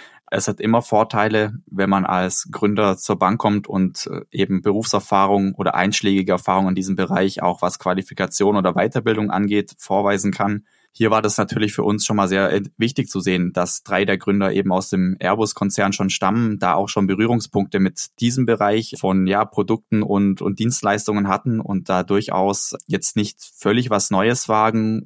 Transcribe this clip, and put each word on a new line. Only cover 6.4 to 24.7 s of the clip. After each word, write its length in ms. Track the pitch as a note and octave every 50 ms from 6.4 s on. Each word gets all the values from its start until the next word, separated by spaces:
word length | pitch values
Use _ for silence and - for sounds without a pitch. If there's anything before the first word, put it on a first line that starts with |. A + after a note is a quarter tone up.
| - G#2 F#2 F#2+ G2 F#2
in 40 | F#2
diesem 220 | F#2+ F#2 F#2+ F#2
Bereich, 440 | F#2 F#2+ - F#2+ F#2 F#2+ G2 - -
auch 220 | - F2+ F2 -
was 160 | F2 F2+ - -
Qualifikation 800 | - F#2 F2+ F#2 F#2+ - - - F#2+ E2+ - - G2+ G2+ G#2
oder 160 | G2+ F#2 F#2 F2
Weiterbildung 560 | F#2+ G2 - - B2 A2 A2+ A2 A2 G#2+ G2+
angeht, 440 | F2+ G2+ G#2 G2+ G#2 G#2 G2 - - -
vorweisen 540 | - - F#2+ G2+ G2+ G2 G2+ F#2+ G2 G2+
kann. 340 | F#2 - G2+ G#2 G#2 G#2 - _ _ _ _ _ _
Hier 140 | - A2+ G#2+
war 120 | G#2+ A2
das 160 | G#2+ G#2 - -
natürlich 340 | G2+ - - G#2+ G#2+ G#2
für 100 | - -
uns 240 | - G#2+ G#2 G#2 -
schon 80 | - G#2+
mal 140 | G2+ G2 F2+
sehr, 240 | G2 G2 G2 -
äh, 100 | D#2+ G2+ G2 - -
wichtig 320 | - A2 A#2+ - - B2+ -
zu 100 | - F#2+
sehen, 340 | F2+ F#2+ F#2 F2+ F2+ F2
dass 300 | - F2+ F2+ F2 - -
drei 220 | - - G2+ F#2+ G2+
der 120 | G2+ G2
Gründer 360 | F#2+ - G2+ G2+ G2+ G2 F#2+
eben 180 | F#2 G2 F#2+ F#2+
aus 200 | F2+ F#2 F#2 -
dem 260 | G2 F#2 F#2 F#2 F#2 -
Airbus-Konzern 720 | - F2+ G#2 A2+ A2 G#2 - - G#2+ G2 - - G2+ G2+
schon 160 | G2 - G2 F#2
stammen, 520 | - - G2 F#2+ G#2 A#2+ A#2 A2 G#2 F#2+
da 140 | F#2+ F2+ D#2+
auch 140 | F#2+ G2+ G2
schon 200 | - G#2 G2 F#2
Berührungspunkte 720 | F#2+ G2+ A2 A#2 A#2+ A2+ - - - G2+ G2 - - G2
mit 400 | F#2+ F#2 - - - - _ -
diesem 260 | A#2 A#2+ B2 C3 B2
Bereich 480 | A2+ A2+ - G#2 G2+ G#2 A2+ G#2+ - - -
von, 260 | - F#2+ F#2+ F#2+ F#2
ja, 180 | F#2 G2 G#2 A2+
Produkten 600 | - - G#2+ G2 F#2 A2 - - _ A2+ G#2+ G#2+
und, 360 | A2 G2+ G2 G2+ G2 F#2+ -
und 200 | F#2 F#2+ G2 F#2+
Dienstleistungen 680 | A2 A#2+ B2+ - - G2+ G#2 G2+ - - G#2 G#2 G2+
hatten 320 | G2 F#2+ G2+ - B2+ A2+ A2
und 300 | - - G2 F#2 F2 -
da 160 | F#2 F2+ F2
durchaus 720 | - G2 G2+ A2 - - F#2+ F#2+ G2 G2 - - - - - -
jetzt 300 | - - F#2+ - - -
nicht 240 | G#2+ G2+ G2+ - - - - - -
völlig 320 | - G#2 G#2+ B2 B2 A2+
was 220 | G#2 G2 - -
Neues 360 | G2+ F#2+ G2+ A#2 A#2+ - - -
wagen 540 | A2 G#2+ A2 A2+